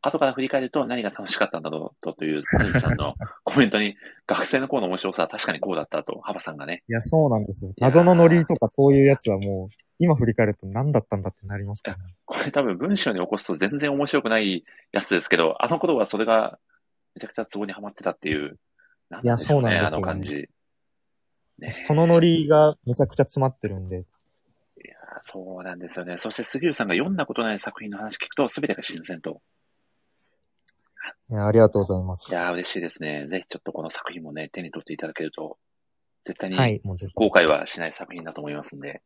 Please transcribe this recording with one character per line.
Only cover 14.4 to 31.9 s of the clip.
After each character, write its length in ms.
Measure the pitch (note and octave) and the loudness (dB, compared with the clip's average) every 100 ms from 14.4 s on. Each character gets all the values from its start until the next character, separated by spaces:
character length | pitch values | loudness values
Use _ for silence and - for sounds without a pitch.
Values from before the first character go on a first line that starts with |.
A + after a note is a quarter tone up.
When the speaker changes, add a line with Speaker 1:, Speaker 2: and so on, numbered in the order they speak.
| G2+ F2+ _ - _ | 2 -2 _ -20 _
Speaker 1:
や 80 | - | -6
つ 80 | - | 0
で 100 | F2+ | 0
す 80 | - | 2
け 80 | E2 | 2
ど、 240 | D#2+ - | 4 2
あ 60 | B2 | 0
の 100 | E3 | 0
頃 180 | - C#3 | 0 2
は 80 | G2+ | 0
そ 120 | G#2+ | 0
れ 80 | A2 | 2
が 320 | A2+ - - _ _ _ _ _ | 2 2 -6 _ _ _ _ _
め 60 | - | -16
ち 60 | A2 | -12
ゃ 20 | |
く 60 | |
ち 60 | - | -10
ゃ 60 | G#2+ | -10
ツ 120 | G2+ | -8
ボ 80 | G#2 | -8
に 80 | |
は 80 | G2 | -8
ま 80 | G2+ | -14
っ 40 | |
て 100 | - | -6
た 80 | F#2 | -6
っ 60 | - | -4
て 120 | D2+ | -4
い 60 | D#2 | -4
う、 220 | D2 - _ _ _ _ _ | -4 -12 _ _ _ _ _
な 100 | F2 | -2
ん 60 | B2 | 0
な 100 | A#2 | 0
ん 20 | |
で 60 | |
し 80 | - | 4
ょ 80 | D3 | 2
う 20 | |
ね、 100 | B2 | 4
Speaker 2:
い 20 | F2 | 2
や、 160 | D#2 | 0
そ 80 | F2+ | -2
う 20 | |
な 120 | F2+ | -4
ん 60 | D2+ | -4
で 60 | - | -6
す 60 | |
よ 80 | C#2+ | -8
ね。 0 | |
Speaker 1:
あ 0 | |
の 80 | - | -10
感 0 | |
じ。 20 | _ _ _ _ _ _ _ _ _ _ _ | _ _ _ _ _ _ _ _ _ _ _
ね 80 | - | -10
え。 40 | |
Speaker 2:
そ 220 | - - | -10 0
の 140 | D3+ E3+ | 4 8
ノ 120 | E3+ | 8
リ 280 | E3+ E3 D3 | 8 4 6
が 280 | D3+ D3+ D3+ - | 8 8 4 -4
め 80 | B2 | 0
ち 60 | |
ゃ 40 | C#3 | 0
く 80 | |
ち 60 | - | 2
ゃ 40 | C3+ | 0
詰 160 | - | 2
ま 80 | C3 | -2
っ 100 | C3 | -2
て 80 | G#2 | -8
る 120 | G2 | -8
ん 100 | F#2 | -8
で。 80 | F#2 | -10
Speaker 1:
い 20 | F2+ _ _ _ _ _ _ _ - | -10 _ _ _ _ _ _ _ -20
や 80 | - | -20
ー、 260 | - - | -18 -16
そ 380 | - F#2+ F#2 F#2 | -16 -14 -14 -14
う 40 | |
な 120 | F2+ F2+ | -12 -12
ん 40 | |
で 80 | F2 | -12
す 100 | - | -12
よ 60 | F2 | -10
ね。 120 | F2 | -10
そ 140 | A2+ | -10
し 60 | - | -10
て 60 | |
杉 240 | A#2 C3+ E3 | -8 -2 -2
浦 60 | |
さ 120 | C#3+ G#2+ | -2 0
ん 20 | |
が 80 | F2+ | 0
読 160 | D#3 | 0
ん 40 | F#3+ | -2
だ 120 | - | -4
こ 80 | - | -2
と 80 | |
な 100 | A2+ | -4
い 60 | G#2 | -4
作 220 | - - | -8 -12
品 100 | G#2+ | -12
の 80 | G2+ | -10
話 160 | G#2+ - | -10 -10
聞 120 | - | -10
く 80 | - | -2
と、 120 | C3 | -2
全 180 | - C#3+ | -2 -4
て 80 | |
が 80 | - | -4
新 220 | - E2 | -6 -10
鮮 180 | - E2+ | -12 -12
と。 200 | E2 D#2 _ _ _ _ _ _ _ _ _ _ _ _ _ _ _ - - - _ | -12 -12 _ _ _ _ _ _ _ _ _ _ _ _ _ _ _ -18 -18 -18 _
Speaker 2:
い 40 | |
や、 120 | A2 G#2 | -4 4
あ 60 | |
り 80 | A2 | 6
が 100 | G#2+ | 6
と 100 | G#2 | 6
う 40 | |
ご 100 | F#2+ | 0